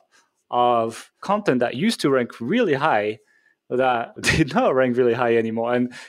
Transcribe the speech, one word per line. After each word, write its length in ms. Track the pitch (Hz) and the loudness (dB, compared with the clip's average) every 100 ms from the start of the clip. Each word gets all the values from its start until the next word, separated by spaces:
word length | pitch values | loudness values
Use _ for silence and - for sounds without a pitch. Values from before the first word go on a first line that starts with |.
| _ _ _ _ - | _ _ _ _ -4
of 600 | 120 123 120 113 113 - _ | 0 2 2 -2 -6 -16 _
content 400 | - 208 208 127 | -4 -2 0 0
that 140 | 120 | 0
used 260 | 123 214 - | 0 -2 0
to 80 | 151 | 0
rank 300 | 131 117 - | 0 0 -6
really 340 | 117 233 208 | -4 0 0
high 440 | 131 156 113 107 113 _ _ _ _ - | 0 2 0 0 -6 _ _ _ _ -6
that 460 | 127 131 120 120 - | 0 0 0 -4 -4
<laughs> 40 | |
did 340 | - - 147 | 0 0 0
not 220 | 180 247 131 | 0 2 2
rank 200 | 131 120 | 2 2
really 180 | 123 | 2
high 220 | 117 120 117 | 2 2 2
anymore. 380 | 113 113 117 | 0 -2 -2
And 180 | 123 123 - | -2 -2 -6